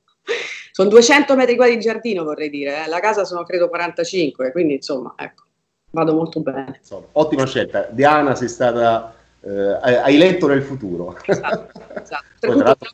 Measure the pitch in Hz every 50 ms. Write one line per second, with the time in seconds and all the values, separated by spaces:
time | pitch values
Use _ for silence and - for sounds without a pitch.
0 | _ _ _ _ _ - - - - - - - - - - - 190 202 202 240
1 | 240 240 285 269 285 - 277 262 254 240 240 226 254 247 240 226 208 226 220 220
2 | 226 240 208 180 165 151 151 151 156 151 143 143 139 139 139 151 160 156 160 180
3 | 185 214 214 208 190 175 180 175 175 - 180 175 175 160 165 170 170 170 - -
4 | 170 165 - 185 165 135 - - 127 127 127 175 175 151 139 135 - - 147 127
5 | 127 107 - - 139 - _ _ _ _ _ _ _ _ _ _ _ _ - 165
6 | 160 160 156 156 165 165 - 160 - 135 131 135 135 131 131 - _ - 101 92
7 | 90 - - 147 156 151 160 135 135 131 - 123 101 - - 101 98 - 110 120
8 | 139 143 151 151 143 139 123 - 127 113 - - 131 120 117 120 117 117 113 110
9 | 113 - - _ _ _ _ _ - 101 101 98 98 101 98 90 - 127 123 123
10 | - 139 143 147 175 185 175 180 - 143 139 139 135 139 135 131 107 95 87 85
11 | 87 90 90 - - - 190 165 - 151 214 - - - - - - - - -
12 | - - 156 147 - _ _ _ - 123 117 285 - 120 135 - 123 110